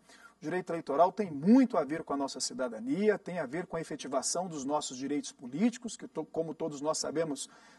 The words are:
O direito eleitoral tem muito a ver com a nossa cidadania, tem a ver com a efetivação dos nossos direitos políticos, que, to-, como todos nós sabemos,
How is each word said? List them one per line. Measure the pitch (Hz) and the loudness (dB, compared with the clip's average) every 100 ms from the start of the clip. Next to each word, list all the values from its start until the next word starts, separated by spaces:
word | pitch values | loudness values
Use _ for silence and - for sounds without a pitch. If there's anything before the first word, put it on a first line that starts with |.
| _ - - - | _ -20 -20 -10
O | |
direito | 151 180 185 | -4 -4 -2
eleitoral | 170 - 139 180 | -6 0 4 4
tem | 185 196 | 4 -4
muito | 139 170 254 254 175 | 2 8 8 8 4
a | |
ver | 139 160 | 0 -2
com | - | -4
a | 143 | -2
nossa | 135 131 | -2 -4
cidadania, | - 123 127 110 120 160 208 196 | -6 -4 -6 -4 -2 2 4 4
tem | - 175 | 0 -4
a | |
ver | 131 160 170 | -4 -4 -4
com | 165 | -6
a | |
efetivação | 156 151 139 135 - 170 185 | -6 -8 -4 -2 -2 -2 -4
dos | 156 | -6
nossos | 131 147 - 127 | -2 -2 -2 -8
direitos | 135 143 - | -4 -4 -4
políticos, | - 123 143 233 226 226 | -12 -8 0 0 0 -10
que, | - - | -12 -10
to-, | - | -8
como | 156 160 165 | -6 -4 -4
todos | 143 165 143 | -4 -6 -2
nós | 147 151 | -2 0
sabemos, | 151 143 165 135 - - - | -2 -2 -2 -4 -8 -14 -20